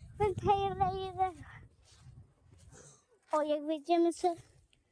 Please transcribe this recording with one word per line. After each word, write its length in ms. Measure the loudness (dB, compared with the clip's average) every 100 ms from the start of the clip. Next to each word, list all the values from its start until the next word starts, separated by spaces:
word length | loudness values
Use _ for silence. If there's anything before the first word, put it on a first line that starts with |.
| -12 -2
hejterze. 1120 | 0 0 2 2 2 0 -2 -2 -6 -2 -4 -4 -16 -20 -20 _ _ -20 -20 -20 -20 _ _ -20 -20 -20 -20 -20 _ _ _
O, 100 | -2
jak 220 | 0 -2
wyjdziemy 480 | -2 -4 2 4 4
sobie. 300 | 2 0 -2 -10 _ _ _ _